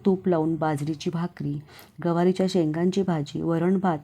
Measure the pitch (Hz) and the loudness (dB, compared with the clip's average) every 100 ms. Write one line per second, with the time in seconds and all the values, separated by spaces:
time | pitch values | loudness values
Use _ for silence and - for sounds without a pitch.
0 | - 185 185 170 156 160 156 147 147 151 | 2 0 2 2 2 0 -2 -2 -4 -4
1 | 180 170 175 - 143 147 - - - - | -4 -4 -6 -6 -6 -6 -10 -20 -20 -6
2 | 175 170 180 185 190 190 156 160 180 180 | -2 2 2 2 2 2 2 2 0 2
3 | 185 160 147 160 160 165 170 190 185 156 | 0 -2 -4 -4 -2 0 2 2 0 -2